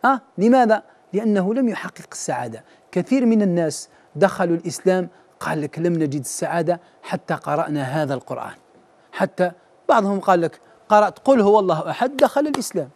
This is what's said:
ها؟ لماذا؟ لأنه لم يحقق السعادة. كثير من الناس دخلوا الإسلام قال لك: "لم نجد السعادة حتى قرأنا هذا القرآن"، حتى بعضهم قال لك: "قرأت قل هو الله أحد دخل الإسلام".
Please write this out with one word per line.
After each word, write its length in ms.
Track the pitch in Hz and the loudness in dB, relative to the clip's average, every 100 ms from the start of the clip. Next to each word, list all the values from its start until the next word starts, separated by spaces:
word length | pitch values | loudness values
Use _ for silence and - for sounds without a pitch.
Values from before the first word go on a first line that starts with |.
| 240 | 2
ها؟ 160 | 269 _ - | 0 _ 0
لماذا؟ 460 | 214 262 233 214 - _ _ | 4 4 4 2 -2 _ _
لأنه 400 | 190 226 208 185 | -4 0 0 0
لم 160 | 226 254 | 0 -2
يحقق 380 | 196 - - - | -4 -10 -16 -18
السعادة. 520 | - - 127 123 113 _ _ _ | -12 -8 -6 -8 -12 _ _ _
كثير 340 | - 175 269 247 | -6 0 2 4
من 160 | 226 | 2
الناس 480 | 202 170 160 - - _ _ 151 | 2 0 -2 -4 -14 _ _ 0
دخلوا 420 | 190 - 175 170 | 0 0 -2 -2
الإسلام 520 | 170 139 185 185 175 _ _ _ | -4 -4 0 0 -2 _ _ _
قال 220 | 156 156 | -6 -6
لك: 180 | 147 - | -6 -4
"لم 140 | 170 | -2
نجد 260 | 170 156 143 | 0 -2 -4
السعادة 600 | 127 - 156 165 165 170 _ _ | -8 -8 -4 -4 -2 -4 _ _
حتى 300 | - 160 - | -10 -10 -6
قرأنا 500 | 160 - 147 151 147 | -8 -4 -4 -2 -4
هذا 300 | 131 151 147 | -4 -4 -4
القرآن"، 400 | 135 - 123 120 - _ _ _ _ _ | -6 -8 -12 -12 -16 _ _ _ _ _
حتى 400 | - 190 - 180 175 _ _ - | -6 -6 -2 -4 -4 _ _ 2
بعضهم 300 | 233 196 196 | 2 2 -2
قال 220 | 180 180 | 2 2
لك: 180 | 165 - _ _ _ | 0 -6 _ _ _
"قرأت 300 | 208 208 - | 4 4 -2
قل 220 | - 269 | 2 4
هو 180 | 202 214 | 6 4
الله 300 | 190 160 160 | 4 -2 -4
أحد 280 | 151 254 277 | -4 -4 2
دخل 300 | 247 - 294 | 2 2 -2
الإسلام". 420 | 277 - 185 139 | -2 -6 -6 -8